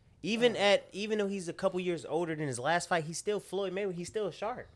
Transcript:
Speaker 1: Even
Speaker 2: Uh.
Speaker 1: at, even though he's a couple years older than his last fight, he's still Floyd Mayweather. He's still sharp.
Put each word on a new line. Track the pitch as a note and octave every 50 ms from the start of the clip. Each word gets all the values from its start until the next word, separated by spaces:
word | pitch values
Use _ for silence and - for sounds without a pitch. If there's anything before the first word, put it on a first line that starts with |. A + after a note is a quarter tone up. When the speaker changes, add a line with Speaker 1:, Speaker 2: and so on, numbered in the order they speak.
| - - - _ -
Speaker 1:
Even | - A3 A3+ A#3+ A#3+ G#3+
Speaker 2:
Uh. | -
Speaker 1:
at, | G3 G3+ G3 - - - -
even | F3+ G#3 G#3+ A3 G#3+
though | G3+ G3
he's | G3+ G3 F3 E3+
a | E3
couple | - - F#3+ F3+ F3+
years | F#3 F3+ F3 D#3 C3
older | - C#3+ E3 F3 D#3+ D#3+
than | D3+ D#3
his | C#3+ B2 A2+
last | A#2+ D3 E3 F3 E3+ -
fight, | F#3 E3+ D3+
he's | D#3 E3 -
still | - G#3 G#3 G3
Floyd | - - - F#3+ G3+ F#3 F3
Mayweather. | G3 G#3 G3 F3
He's | E3+ F3 -
still | - G#3+ G#3+ F3+
sharp. | D3 - - G#3+ B3 G3 - - -